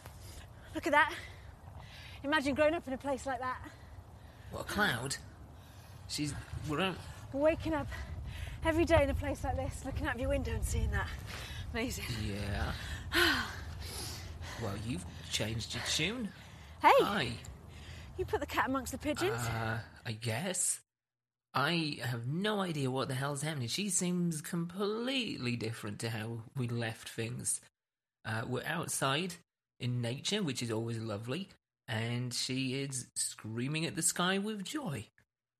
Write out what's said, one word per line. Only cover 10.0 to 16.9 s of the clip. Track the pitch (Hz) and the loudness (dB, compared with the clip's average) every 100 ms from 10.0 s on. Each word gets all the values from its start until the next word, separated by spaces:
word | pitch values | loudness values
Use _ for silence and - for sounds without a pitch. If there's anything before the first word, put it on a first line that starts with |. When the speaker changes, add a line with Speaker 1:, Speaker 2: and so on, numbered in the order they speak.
| 294 | 0
Speaker 1:
out | |
of | 240 | 0
your | - | 2
window | 269 240 | 2 2
and | 226 | 0
seeing | - 233 220 | 2 2 4
that. | 202 190 - - - - - - | 2 0 -4 -8 -8 -8 -8 -4
Amazing. | 233 226 208 202 - | -2 -2 -2 -4 -2
Speaker 2:
Yeah. | - 202 202 101 - - - - - | -2 -2 -2 0 0 -2 -4 -6 0
Speaker 1:
<sighs> | 339 349 285 - - - - - - - - - - - - | 6 6 6 0 -4 -8 -8 -8 -6 -6 -6 -8 -8 -8 -4
Speaker 2:
Well, | 113 101 110 | -2 -2 -2
you've | 160 - - - | -4 -4 -10 -4
changed | - 107 113 - | -2 0 -2 -4
your | 120 - | -4 0
tune. | - 160 247 202 - - - - - | 2 2 0 -4 -8 -14 -16 -16 6
Speaker 1:
Hey. | 311 | 10